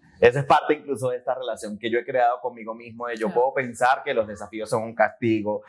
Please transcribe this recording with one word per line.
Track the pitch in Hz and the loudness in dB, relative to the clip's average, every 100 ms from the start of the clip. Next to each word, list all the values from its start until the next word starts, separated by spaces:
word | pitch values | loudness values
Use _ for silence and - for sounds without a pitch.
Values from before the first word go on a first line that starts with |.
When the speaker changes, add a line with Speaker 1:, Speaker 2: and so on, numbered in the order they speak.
| _ - | _ 4
Speaker 1:
Esa | 120 131 | 4 6
es | 139 | 4
parte | 151 - | 4 4
incluso | 151 143 123 127 | -2 -2 -4 -4
de | 123 | -4
esta | 139 | -4
relación | 127 127 110 104 104 | -4 -4 -8 -8 -6
que | 117 | -2
yo | 120 | -2
he | 120 | 0
creado | 131 120 123 | 2 2 0
conmigo | 127 117 110 117 | -4 -10 -12 -12
mismo, | 120 113 120 | -14 -10 -8
de | 113 | -4
yo | 107 | -2
Speaker 2:
Claro. | 120 | 2
Speaker 1:
puedo | 131 | 2
pensar | 139 127 110 123 135 | 0 -4 0 2 2
que | 143 | 0
los | 123 107 | -2 -2
desafíos | 101 101 110 107 | -6 -12 -10 -4
son | 120 | -4
un | 113 | -2
castigo, | 113 107 - 117 110 104 104 | 0 0 2 0 2 0 -4